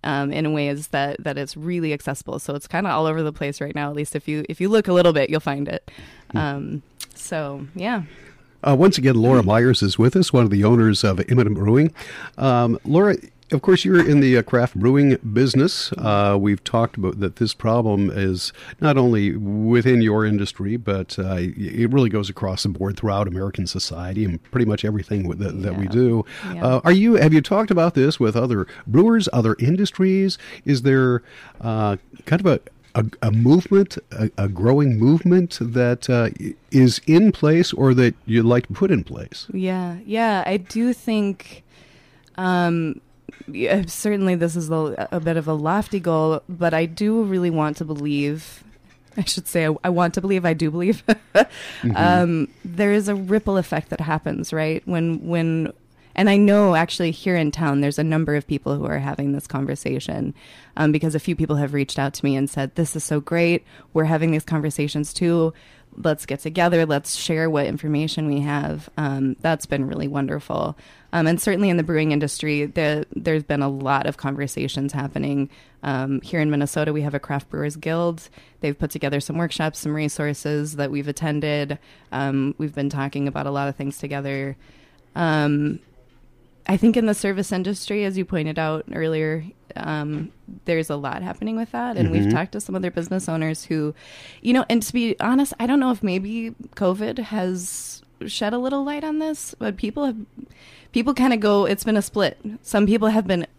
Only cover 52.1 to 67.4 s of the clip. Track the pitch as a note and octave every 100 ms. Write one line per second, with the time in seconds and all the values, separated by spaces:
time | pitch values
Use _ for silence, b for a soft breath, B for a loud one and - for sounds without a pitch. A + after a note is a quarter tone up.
52.1 | F3+ F3 E3 C#3+ _ F#3 E3+ G3+ G#3 G3+
53.1 | G3+ F#3+ G#3+ G#3+ G3 F3 D#3 - - D#3
54.1 | D#3 - - D#3+ D#3+ D#3 D#3+ - F3 E3
55.1 | E3 E3+ E3+ E3 D#3+ D#3+ - _ b b
56.1 | - G3+ G3+ G#3 G3+ G3+ E3 E3+ - E3+
57.1 | D3+ - F3+ D3+ D3 D#3+ C#3 C#3+ C#3+ D#3
58.1 | D#3+ D#3 D3 - C#3+ - C#3+ D3 D3+ C#3
59.1 | C#3+ C#3+ C#3+ - C#3 C#3 C#3 C3+ C3 -
60.1 | - - - B B B - D3+ D3+ D#3+
61.1 | D3+ - E3+ D#3 D3 C#3+ C#3+ C3+ - C#3
62.1 | - C#3+ C3+ C#3 - C#3 - D#3+ D#3+ -
63.1 | D3+ C#3+ E3+ E3+ E3+ b b b D#3+ D#3+
64.1 | D#3+ E3 D#3 - D#3+ D3+ C#3+ D3 D3 D3
65.1 | - F3 E3+ D#3+ D#3+ b b b - E3+
66.1 | D3+ - C#3 D#3 E3 F3 F3 D#3+ C#3+ -
67.1 | - - D#3+